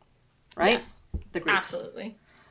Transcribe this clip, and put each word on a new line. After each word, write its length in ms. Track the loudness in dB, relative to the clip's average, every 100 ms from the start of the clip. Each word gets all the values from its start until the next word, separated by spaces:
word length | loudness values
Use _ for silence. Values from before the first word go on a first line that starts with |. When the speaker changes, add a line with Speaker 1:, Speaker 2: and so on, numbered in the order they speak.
| _ _ _ _ _ 2
Speaker 1:
Right? 160 | 4
Speaker 2:
Yes. 320 | 4 2 -2 -4 -10 -6
Speaker 1:
The 80 | -6
Greeks. 180 | 0 0
Speaker 2:
Absolutely. 480 | 0 -6 -6 -10 -12
I 100 | -12 _ -20 -20